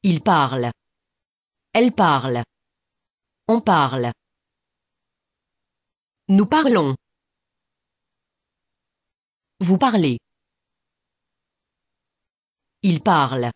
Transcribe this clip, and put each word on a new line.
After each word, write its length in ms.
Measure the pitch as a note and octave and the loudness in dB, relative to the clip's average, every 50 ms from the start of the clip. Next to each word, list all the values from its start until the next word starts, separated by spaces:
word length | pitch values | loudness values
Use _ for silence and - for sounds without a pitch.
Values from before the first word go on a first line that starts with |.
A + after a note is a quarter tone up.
Il 200 | - G3 E3+ D#3 | 0 0 -2 0
parle. 500 | - A3 - B3+ C#3 B2 C3 C3 A#2+ A#2+ - _ _ _ _ _ _ _ _ _ _ _ _ _ _ _ _ _ _ _ _ | 0 0 2 2 0 0 -2 -4 -4 -6 -8 _ _ _ _ _ _ _ _ _ _ _ _ _ _ _ _ _ _ _ _
Elle 180 | A3+ B3 B3 | 0 0 0
parle. 500 | A#3+ - G3 E3 C#3+ C3+ A#2+ C3 B2 A#2+ A#2 _ _ _ _ _ _ _ _ _ _ _ _ _ _ _ _ _ _ _ _ | 2 0 0 2 0 0 -2 -4 -6 -6 -8 _ _ _ _ _ _ _ _ _ _ _ _ _ _ _ _ _ _ _ _
On 140 | - A3+ A#3 | -2 -2 -2
parle. 500 | A3 A3+ F#3 D#3 C#3+ B2+ B2+ C3 A#2+ A#2+ A#2 _ _ _ _ _ _ _ _ _ _ _ _ _ _ _ _ _ _ _ _ _ _ _ _ _ _ _ _ _ _ _ _ _ _ _ _ _ _ _ _ _ _ - | 0 0 2 2 2 0 -2 -4 -4 -6 -8 _ _ _ _ _ _ _ _ _ _ _ _ _ _ _ _ _ _ _ _ _ _ _ _ _ _ _ _ _ _ _ _ _ _ _ _ _ _ _ _ _ _ 2
Nous 180 | G3 G3 G#3 | 2 2 2
parlons. 500 | G3 D4 D#4 D#4+ B3 A#3+ F#3+ D#3 C3+ C3+ - _ _ _ _ _ _ _ _ _ _ _ _ _ _ _ _ _ _ _ _ _ _ _ _ _ _ _ _ _ _ _ _ _ _ _ _ _ _ _ _ _ _ _ _ _ _ _ _ _ _ _ _ | 2 0 0 2 2 2 2 0 -2 -4 -6 _ _ _ _ _ _ _ _ _ _ _ _ _ _ _ _ _ _ _ _ _ _ _ _ _ _ _ _ _ _ _ _ _ _ _ _ _ _ _ _ _ _ _ _ _ _ _ _ _ _ _ _
Vous 160 | F#3+ F3 F#3+ | 0 0 0
parlez. 420 | F#3 C#4 B3+ A3 G3+ E3 C#3 A#2+ A#2 _ _ _ _ _ _ _ _ _ _ _ _ _ _ _ _ _ _ _ _ _ _ _ _ _ _ _ _ _ _ _ _ _ _ _ _ _ _ _ _ _ _ _ _ _ _ _ _ _ _ _ _ | 2 2 0 0 0 0 0 -2 -4 _ _ _ _ _ _ _ _ _ _ _ _ _ _ _ _ _ _ _ _ _ _ _ _ _ _ _ _ _ _ _ _ _ _ _ _ _ _ _ _ _ _ _ _ _ _ _ _ _ _ _ _
Il 220 | - F#3+ E3+ D3+ | -2 0 0 0
parle. 480 | - G#3+ F3+ D#3 C#3 B2 C3 C3 A#2+ A#2+ - | 0 0 2 2 2 0 -2 -4 -6 -6 -8